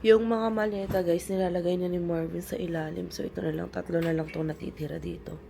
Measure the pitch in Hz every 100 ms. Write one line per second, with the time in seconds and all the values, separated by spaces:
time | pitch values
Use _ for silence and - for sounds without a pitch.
0 | 220 220 226 226 226 220 214 202 196 190
1 | 175 170 170 190 185 180 175 180 180 180
2 | 175 165 165 170 180 - 175 165 156 175
3 | 175 - - - 160 156 175 180 175 170
4 | 165 160 156 160 156 151 - - 151 160
5 | 165 156 - 160